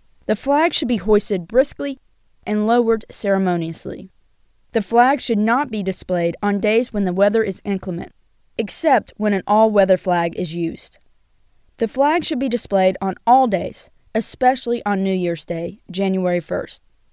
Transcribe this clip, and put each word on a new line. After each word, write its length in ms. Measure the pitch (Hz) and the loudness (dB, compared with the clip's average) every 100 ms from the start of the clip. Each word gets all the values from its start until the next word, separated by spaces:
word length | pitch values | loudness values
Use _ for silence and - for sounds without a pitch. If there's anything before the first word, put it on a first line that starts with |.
| _ _ - | _ _ -6
The 80 | 214 | -4
flag 360 | 262 285 339 | 0 2 2
should 160 | - 233 | 0 -2
be 100 | 226 | -2
hoisted 500 | 190 208 - 190 165 | 2 2 2 -6 0
briskly 520 | 233 269 - 285 262 _ _ _ _ - | 0 0 -2 -8 -8 _ _ _ _ -4
and 220 | 214 214 | -2 2
lowered 380 | 240 226 226 - | 2 2 -2 -4
ceremoniously. 1040 | - 202 196 185 170 165 165 - - 185 _ _ _ _ _ _ | -6 0 0 2 0 -4 -8 -12 -12 -16 _ _ _ _ _ _
The 100 | 226 | -4
flag 360 | 202 233 254 285 | 0 4 4 2
should 200 | - 214 | 0 0
not 320 | 214 254 285 | 2 0 -2
be 100 | 214 | -4
displayed 560 | 190 - - 180 170 170 | -4 -6 -4 -2 -2 -2
on 180 | 202 202 | -2 0
days 340 | 208 226 247 | 2 0 0
when 120 | 208 190 | -2 0
the 60 | |
weather 320 | 180 202 220 | 2 2 2
is 180 | 208 190 - | -2 -4 -6
inclement, 480 | 196 190 170 - _ _ _ _ - | -6 -6 -8 -10 _ _ _ _ -6
except 580 | 220 - 320 254 - - | -6 0 2 2 0 -4
when 160 | 208 | 0
an 80 | 208 - | 0 2
all-weather 500 | 214 220 208 190 185 | 4 4 4 4 4
flag 380 | 185 175 170 165 | 2 0 0 -4
is 180 | 175 | -6
used. 460 | 170 165 - - _ _ _ _ _ _ _ _ - | -4 -4 -6 -16 _ _ _ _ _ _ _ _ -6
The 100 | 226 | -4
flag 360 | 254 285 339 | 0 2 2
should 160 | - 269 | 0 -4
be 100 | 269 | -2
displayed 480 | 233 - 196 185 190 | -4 0 2 2 2
on 140 | 190 - - | -4 -2 4
all 220 | 254 254 | 4 4
days, 420 | 180 - - - _ _ | 0 -4 -12 -20 _ _
especially 720 | 220 - - 254 262 240 240 208 | -4 -4 2 2 2 -2 -2 -2
on 160 | 196 | 0
New 120 | 196 | 0
Year's 300 | 190 175 170 | 0 -2 -4
Day, 360 | - 165 175 202 - | -6 -8 -8 -12 -10
January 500 | 175 196 190 180 175 | -4 -2 0 0 -2
first, 440 | - 175 - - _ _ _ | -2 -6 -8 -14 _ _ _